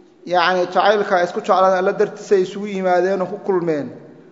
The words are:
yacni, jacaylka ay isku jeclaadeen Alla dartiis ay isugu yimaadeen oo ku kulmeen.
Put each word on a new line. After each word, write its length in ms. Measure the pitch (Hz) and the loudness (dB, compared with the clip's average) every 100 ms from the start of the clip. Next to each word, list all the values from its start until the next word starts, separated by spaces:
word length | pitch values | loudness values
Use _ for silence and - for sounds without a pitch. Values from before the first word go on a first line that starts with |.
| - _ 170 | -20 _ -2
yacni, 420 | 175 170 185 180 | 2 2 2 0
jacaylka 480 | 190 185 214 202 185 | 2 2 2 2 0
ay 80 | |
isku 160 | 175 220 | 0 -2
jeclaadeen 400 | 208 185 190 185 | 0 4 4 2
Alla 140 | 196 | 0
dartiis 380 | 202 202 - - | 0 -2 -4 0
ay 100 | 196 | 0
isugu 260 | 185 202 208 | 0 -6 -8
yimaadeen 540 | 190 185 180 185 196 | -4 0 2 2 -2
oo 40 | 185 | -4
ku 120 | 202 | -6
kulmeen. 500 | - 180 165 147 127 - - - - | -4 -2 -2 -4 -6 -14 -20 -20 -20